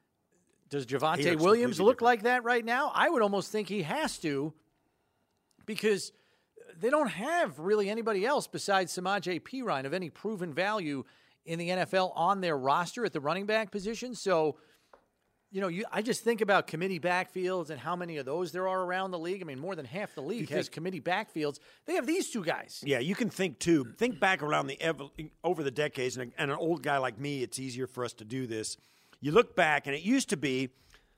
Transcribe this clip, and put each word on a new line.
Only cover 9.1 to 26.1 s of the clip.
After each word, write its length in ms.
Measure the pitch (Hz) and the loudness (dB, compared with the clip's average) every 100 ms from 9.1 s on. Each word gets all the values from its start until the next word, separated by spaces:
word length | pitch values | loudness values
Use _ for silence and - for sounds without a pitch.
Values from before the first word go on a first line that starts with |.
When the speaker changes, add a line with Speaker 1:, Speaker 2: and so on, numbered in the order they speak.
| 202 240 165 | -2 -2 -6
Speaker 1:
Perine 460 | - 262 226 139 135 | -6 -6 -2 -2 -2
of 80 | |
any 160 | 185 170 | -4 -6
proven 420 | - 208 202 175 | -8 -6 -4 -4
value 520 | 139 196 214 156 139 - _ _ _ | -2 0 0 -2 -4 -8 _ _ _
in 140 | - 165 | -8 -4
the 120 | 175 | -2
N 80 | 185 | 0
F 160 | 160 | 2
L 180 | 190 185 | 2 2
on 280 | 151 175 196 | 2 2 2
their 140 | 175 143 | 2 2
roster 480 | 131 160 170 247 214 | 4 2 2 -2 -4
at 60 | |
the 60 | 156 | -2
running 260 | 143 180 208 | -2 -2 0
back 240 | 220 220 | 0 0
position. 440 | 208 190 226 254 | -6 -6 -6 -8
So, 440 | 226 196 165 156 - _ _ _ - _ _ _ _ _ | -4 2 4 4 0 _ _ _ -20 _ _ _ _ _
you 120 | 196 | -4
know, 60 | 196 | -4
you, 160 | 175 233 | -4 -4
I 120 | 185 | -2
just 200 | 226 190 | -2 0
think 200 | 226 220 | 0 2
about 240 | 202 185 - | 4 4 2
committee 340 | 160 190 175 | -2 -2 -2
backfields 680 | 180 180 180 190 180 185 151 | 0 0 -2 -4 -2 -2 -4
and 100 | 139 | -8
how 160 | 151 175 | -6 -6
many 220 | 170 151 | -6 -6
of 80 | 127 | -4
those 260 | 160 175 | -4 -4
there 160 | 170 185 | -4 -2
are 140 | 185 | -2
around 280 | 180 185 190 | -2 -2 -4
the 60 | 175 | -4
league. 220 | 170 196 | -6 -6
I 60 | 165 | -8
mean, 120 | 131 | -8
more 160 | 175 | -8
than 120 | 165 123 | -8 -8
half 280 | 175 202 | -8 -8
the 60 | - | -8
league 300 | 139 233 139 | -6 -6 -4
Speaker 2:
You 60 | 147 | -4
Speaker 1:
has 100 | 123 | -4
Speaker 2:
think 60 | |
Speaker 1:
committee 260 | 151 175 175 | -6 -8 -6
backfields. 580 | 165 190 220 165 147 143 - - - | -2 -2 -4 -2 -2 -4 -12 -14 -4
They 80 | |
have 120 | 349 247 | -2 0
these 220 | 349 - | 0 -2
two 160 | 233 | -2
guys. 380 | 160 131 - - | -2 -4 -6 -6
Speaker 2:
Yeah, 140 | 139 127 | 0 0
you 160 | 151 | 0
can 160 | 202 214 | 0 -2
think, 280 | - 185 - | 0 -2 0
too. 360 | 170 160 117 - | 4 4 4 -2
Think 240 | 247 202 | -2 2
back 220 | 190 185 | 2 2
around 240 | 151 151 139 | 2 0 0
the 120 | - | -2
ev-, 180 | 165 143 139 - 151 _ | -2 -2 -6 -12 -14 _
over 200 | 170 165 | -2 0
the 80 | 139 | -2
decades, 480 | 127 147 139 127 | 0 -2 0 -2